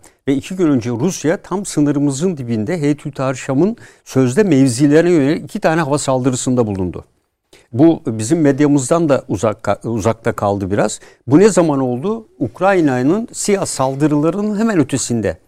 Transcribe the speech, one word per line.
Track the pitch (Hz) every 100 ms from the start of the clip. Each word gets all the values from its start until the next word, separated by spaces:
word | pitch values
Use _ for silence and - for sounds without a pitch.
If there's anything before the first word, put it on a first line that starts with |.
| - _ -
Ve |
iki | 135 - 190
gün | 170
önce | 139 113
Rusya | 117 156 - 139 196
tam | - 185 202
sınırımızın | - 147 143 143 135 180 160
dibinde | 123 113 107 175
Heytül | 147 147 151
Tarşam'ın | 131 135 131 - 135 185 233 - _ -
sözde | 131 131 131
mevzilerine | 208 143 135 117 143 147 170
yönelik | 175 135 156 -
iki | 214
tane | 196 160
hava | 151 143
saldırısında | - 131 127 127 - 123 113
bulundu. | 98 90 78 - _ _ _ _ - _
Bu | 113 165 160 -
bizim | 110 110 170
medyamızdan | 147 131 147 143 123 170 170
da | 131 -
uzak, | 107 113 101 - 101 -
uzakta | 113 107 110 -
kaldı | 107 104 101 95
biraz. | 101 202 - - _ -
Bu | 143
ne | 214
zaman | 185 170 143
oldu? | 131 123 170 226 220 -
Ukrayna'nın | 131 - 185 196 156 127 127 196 233
siyah | - - 196 160
saldırılarının | - 135 135 151 147 156 180 208 202
hemen | 226 196
ötesinde | 135 135 - 120 98 80